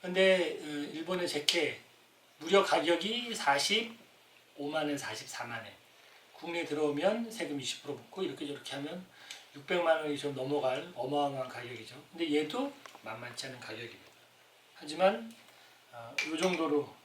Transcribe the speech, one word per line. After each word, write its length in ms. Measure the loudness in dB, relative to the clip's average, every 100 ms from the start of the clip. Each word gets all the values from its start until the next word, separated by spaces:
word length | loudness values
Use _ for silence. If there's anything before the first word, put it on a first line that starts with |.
근데, 560 | 0 6 8 8 4 -2
어, 40 | -6 -6 -6
일본의 340 | -6 -2 -2 0
제케 540 | 2 2 2 0 -4 -16 -20 -20 _ _ -14
무려 260 | 6 6
가격이 720 | 8 4 4 2 2 -2 -4 0
사십오만 1500 | 2 4 4 2 0 -12 -20 -20 -20 -20 -20 -8 -2 0 0
엔, 80 | -2
사십사만 680 | -4 -8 -10 -10 -8 -8 -10
엔. 80 | -18 -20 -20 -20 -20 -20
국내에 300 | -12 -6 -4
들어오면 680 | -2 2 2 4 2 2 -4
세금 300 | -6 -4 -4
이십 240 | -4 -6
프로 140 | -8 -10
붙고, 260 | -10 -4
이렇게 240 | -4 -4 -6
저렇게 280 | -8 -8 -6
하면 300 | -6 -8 -12 -20 -16 -16 -16 -18
육백만 480 | 0 2 6 4
원이 140 | 4 -2
좀 160 | -2
넘어갈 560 | -2 0 2 2 0 -4 -6
어마어마한 540 | 0 2 2 0 -6
가격이죠. 520 | -6 -10 -10 -14 -18 -18
근데 220 | -6 2
얘도 380 | 2 2 -2 -4 -6 -20 -16
만만치 460 | -12 -10 -10 -10 -10
않은 120 | -10
가격입니다. 520 | -12 -10 -12 -14 -20 -20 -20 -20 -20 -20 -20 -16
하지만, 600 | -10 4 4 4 -6 -16 -20 -20 -20 -20 -20
어, 240 | -16 -8 -4 -2
요 80 | 0
정도로 580 | 0 0 2 0 -2 -12